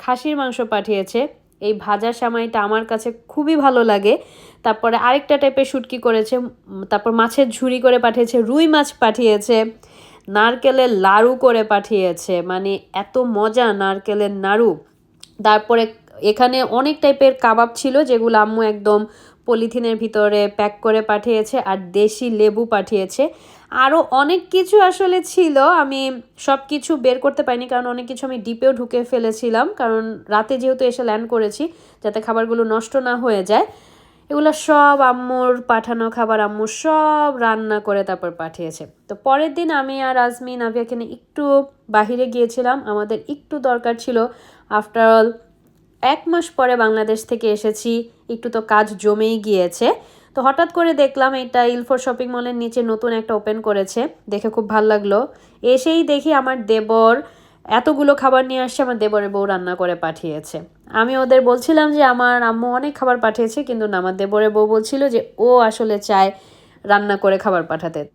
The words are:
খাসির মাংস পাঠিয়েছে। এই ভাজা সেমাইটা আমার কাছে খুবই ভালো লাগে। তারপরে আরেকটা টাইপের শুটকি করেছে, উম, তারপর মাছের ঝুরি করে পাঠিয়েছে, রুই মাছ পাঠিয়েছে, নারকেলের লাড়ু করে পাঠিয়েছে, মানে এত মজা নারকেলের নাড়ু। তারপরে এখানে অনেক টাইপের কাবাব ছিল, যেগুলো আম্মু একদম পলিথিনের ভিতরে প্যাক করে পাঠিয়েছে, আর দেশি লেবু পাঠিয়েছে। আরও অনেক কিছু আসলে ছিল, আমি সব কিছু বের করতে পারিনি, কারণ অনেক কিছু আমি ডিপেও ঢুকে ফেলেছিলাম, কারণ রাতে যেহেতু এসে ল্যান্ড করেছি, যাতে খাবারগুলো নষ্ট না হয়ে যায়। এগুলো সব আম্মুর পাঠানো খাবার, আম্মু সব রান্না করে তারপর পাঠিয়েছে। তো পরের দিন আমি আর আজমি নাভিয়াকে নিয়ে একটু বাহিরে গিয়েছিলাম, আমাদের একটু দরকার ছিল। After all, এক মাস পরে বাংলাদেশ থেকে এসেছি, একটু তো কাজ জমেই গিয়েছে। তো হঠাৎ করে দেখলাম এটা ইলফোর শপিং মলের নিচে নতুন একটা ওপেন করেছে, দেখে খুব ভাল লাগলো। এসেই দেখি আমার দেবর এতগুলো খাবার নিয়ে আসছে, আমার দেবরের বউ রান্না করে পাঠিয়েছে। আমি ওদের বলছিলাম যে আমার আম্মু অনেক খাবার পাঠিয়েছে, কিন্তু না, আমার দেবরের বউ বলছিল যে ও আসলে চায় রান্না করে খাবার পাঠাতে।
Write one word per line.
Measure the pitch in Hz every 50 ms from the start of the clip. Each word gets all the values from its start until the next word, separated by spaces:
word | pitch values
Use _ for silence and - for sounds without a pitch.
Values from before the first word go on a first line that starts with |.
| -
খাসির | - 254 247 - 302 302 285
মাংস | 269 254 240 - 240 226 220
পাঠিয়েছে। | 208 202 220 208 196 190 190 - 233 277 311 - _ _ _ _ _ 202
এই | 208 214 202 -
ভাজা | 208 208 202 220 233 233 233
সেমাইটা | 247 233 233 233 233 233 233 220 202
আমার | 208 214 220 226 226
কাছে | 233 220 - 240 233 - _ -
খুবই | - 294 294 302 320 294 277
ভালো | 277 254 240 226 220
লাগে। | 208 196 196 208 269 - - - - - - - _ _ -
তারপরে | 233 214 214 - 233 220 233 -
আরেকটা | 247 262 285 277 - 294 277
টাইপের | 277 269 269 277 269 269
শুটকি | - 262 233 - 254 247 -
করেছে, | 240 226 220 214 220 254
উম, | 247 247 - - _ _ - 196 190 196 196
তারপর | 214 202 208 233 226 226
মাছের | 226 233 - - 269 240 220
ঝুরি | - 254 254 254 254 233
করে | 254 247 247 240
পাঠিয়েছে, | 233 220 247 233 233 - 240 226 214
রুই | 262 302 330 311 311
মাছ | 302 285 - - _ 240
পাঠিয়েছে, | 220 214 254 240 220 208 202 208 - 233 220 220 220 220 - - _ - - - - - _ _ - 196
নারকেলের | 208 214 233 247 247 - 269 254 262 254 247 226 190 190
লাড়ু | 190 196 214 226 247 262 247 262
করে | 254 233 226 214 214 208
পাঠিয়েছে, | 202 202 - 226 196 185 180 175 175 - - 185 175 170 180
মানে | 185 185 196 196 196 - - _ - 190
এত | 202 - - 254 247 240 220
মজা | 202 214 220 214 254 240 226 202 196
নারকেলের | 196 196 196 196 - - 208 208 208 202 202 196 190
নাড়ু। | 196 208 220 233 214 156 151 - _ _ _ _ _ _ _ - - _ - 214
তারপরে | 214 214 214 214 - 233 233 226 220 - _ _ _ - - - 208
এখানে | 214 226 247 247 254 262 247 - 208 247
অনেক | 269 302 302 - -
টাইপের | 277 277 277 277 262 262 262 -
কাবাব | 233 220 226 233 233 233 -
ছিল, | - 269 254 277 302 254
যেগুলো | 247 226 226 226 226 214 214
আম্মু | 214 220 220 226 214 214
একদম | 208 202 208 208 208 214 214 - - - - _ _ _
পলিথিনের | - 233 226 226 226 233 247 233 233 226 220 233
ভিতরে | 220 220 214 208 208 208 208 202 202 208
প্যাক | - 208 208 208 - -
করে | 220 214 220 220 220
পাঠিয়েছে, | 208 208 208 240 226 220 214 - - 254 - 196
আর | 190 196 185 175 180 202
দেশি | 208 214 214 - 254 240 220 208
লেবু | 214 214 208 220 233 226 226
পাঠিয়েছে। | 202 190 - 226 196 190 185 - - 277 330 - - - - - - _ _ - 247 262
আরও | 269 302 330 285 - 254 262
অনেক | 285 294 359 359 359 - -
কিছু | 370 370 381 415 427 381 370
আসলে | 370 - 392 370 359 370 339 - -
ছিল, | 370 359 320 285 269 269 320 359 330 285
আমি | 269 269 269 269 262 262 240 - _ _ - -
সব | 277 269 269 269 -
কিছু | 302 285 - - 320 269 233
বের | 254 247 254 254
করতে | 277 277 294 285
পারিনি, | 285 247 240 254 247
কারণ | 254 247 247 247 240
অনেক | 247 247 240
কিছু | 262 240 - 262
আমি | 254 240 190
ডিপেও | 233 233 233 254 269 262 226
ঢুকে | 247 240 - 247 240 240
ফেলেছিলাম, | 262 240 226 226 220 220 - 233 220 226 277 359 415 -
কারণ | 262 226 220 220 220 220 220 - - - 208
রাতে | 208 220 220 269 254
যেহেতু | 247 262 262 254 262 247
এসে | 247 254 247 226
ল্যান্ড | 214 220 233 226 240
করেছি, | 226 220 208 208 - 294 339 - - _ _ _ _ -
যাতে | 214 208 220 220
খাবারগুলো | 233 226 226 226 226 233 233 226 220 220
নষ্ট | 226 220 - - 269 254
না | 247 247 240 247
হয়ে | 240 214 196 185 185
যায়। | 208 254 415 - - - _ _ _ _ _ _ _ _ _ -
এগুলো | 285 294 302 311 302 311 -
সব | 302 302 294 285 285 285 277 269 254
আম্মুর | 247 247 247 247 254 254 254 254 247 247 240 -
পাঠানো | 233 226 226 233 233 233 226 226 226
খাবার, | 240 233 220 220 214 208
আম্মু | 208 214 214 214 214 - -
সব | - 320 311 311 311 311 302 302 294 294 269 247 233
রান্না | 226 220 220 220 214 214 208 208
করে | 214 202 202 190 196
তারপর | 185 180 185 175 170 -
পাঠিয়েছে। | 160 165 165 - 170 160 156 - 156 - _ _ _
তো | - 202 196 -
পরের | 269 269 285 311 320 277
দিন | 339 339 320 311 277
আমি | 269 269 269 269 262
আর | 262 262 254 240
আজমি | 240 240 247 254 254 247 247 233
নাভিয়াকে | 226 220 240 233 226 254 233
নিয়ে | 233 - 247
একটু | 240 _ _ _ - 294 285 277 277 277 277 - _ _ - 220
বাহিরে | 214 214 208 247 247 254 254 226
গিয়েছিলাম, | 247 240 233 233 262 247 247 254 277 226 214
আমাদের | 208 208 208 208 226 220 - - 294
একটু | 285 _ _ 311 294 254 262
দরকার | 240 240 233 240 233 226 -
ছিল। | - 240 226 226 247 - - - - _ _ _ -
After | 214 208 - - - 233 226 226 226
all, | 226 220 233 226 - _ _ _ _ _ _ _ _ _ _ _ _ -
এক | 254 302 311 - 339
মাস | 330 339 330 - -
পরে | - 262 247 247 240 226
বাংলাদেশ | 214 220 220 220 220 220 220 - -
থেকে | 247 220 233 220 208
এসেছি, | 208 214 214 214 - - 233 233 233 233 233 _ _ _ - 233
একটু | 226 - 240 226
তো | 226 220 -
কাজ | 220 214 214 214 214 180 208
জমেই | 208 208 214 220 220 226 220 202
গিয়েছে। | 214 202 185 180 175 175 - 226 262 480 - - - _ _ _ _ _
তো | 269 247
হঠাৎ | 269 269 330 339 330 -
করে | 349 339 330 320 269 285
দেখলাম | 269 269 269 262 269 269 262 254
এটা | 247 - 247 240 240 240
ইলফোর | 240 240 - 269 247 254
শপিং | 269 240 247 254 247 247
মলের | 240 240 247 247 240 233
নিচে | 233 233 254 233 226
নতুন | 220 220 233 233 233 220
একটা | 220 220 226 208
ওপেন | 208 214 214 220 214
করেছে, | 220 202 196 190 180 - 233 254 320 - _ _ 214
দেখে | 202 202 - 220 220
খুব | 233 214 208 214
ভাল | 214 214 214 214
লাগলো। | 208 202 202 196 214 262 - - _ _ _ _ _ -
এসেই | 240 254 262 254 320 320 330 320 269
দেখি | 294 285 277 320 302 269
আমার | 262 262 262 254 214 196
দেবর | 220 220 214 220 226 226 226 220 233 277 - - - _ _ _ _ _ -
এতগুলো | - 214 247 - 311 302 269 294 285 285 277
খাবার | - 262 262 262 262 254
নিয়ে | 262 254 254
আসছে, | 247 - - 269
আমার | 254 240 220 214
দেবরের | 208 208 208 202 202 196
বউ | 202 196 196
রান্না | 190 180 180 180 180 180
করে | 185 175 175 170 170
পাঠিয়েছে। | 160 160 - - 165 151 156 151 - - 156 165 - _ _ _ - - 220
আমি | 226 247 262 262 262
ওদের | 247 262 262 254 247
বলছিলাম | 247 247 240 - 320 311 302 302 294
যে | 294 285 254 247
আমার | 247 247 247 247 247 240 226
আম্মু | 226 226 240 247 240
অনেক | 254 269 294 285 -
খাবার | 269 254 247 240 233
পাঠিয়েছে, | 220 214 240 233 226 226 294 285 262
কিন্তু | 240 226 214 208
না, | 196 185
আমার | 180 185 185 190
দেবরের | 196 196 208 208 214 214 208
বউ | 214 214 214 220
বলছিল | 220 220 - - 269 277 277 233
যে | 233 - - - - 214
ও | 247 247 247 233 220
আসলে | 220 - 233 220 208 202 202 -
চায় | 208 196 190 196 196 - - _ - _ _ _ _ _ -
রান্না | 202 202 202 208 208 202 196 -
করে | 196 190 185 -
খাবার | 214 185 170 160 165
পাঠাতে। | 160 160 170 165 165 156 147 143